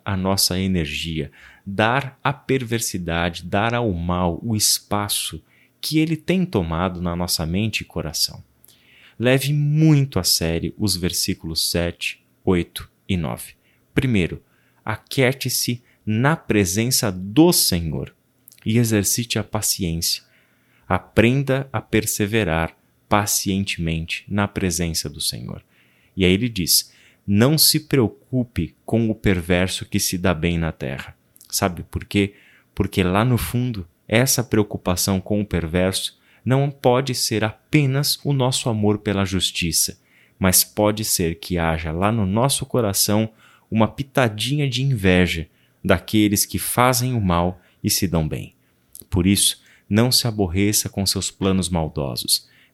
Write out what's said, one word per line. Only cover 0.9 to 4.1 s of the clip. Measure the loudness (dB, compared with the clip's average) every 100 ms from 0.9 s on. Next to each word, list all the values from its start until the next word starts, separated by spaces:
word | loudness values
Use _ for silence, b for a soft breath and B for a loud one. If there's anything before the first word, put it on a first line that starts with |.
| -4 -6 -6 -6 B B B -10
dar | 0 0 0 -4 -6
à | -6
perversidade, | -6 -2 -2 -2 -4 -4 -6 -4 0 -2 -4
dar | -4 0 0
ao | 0 -2
mal | -2 0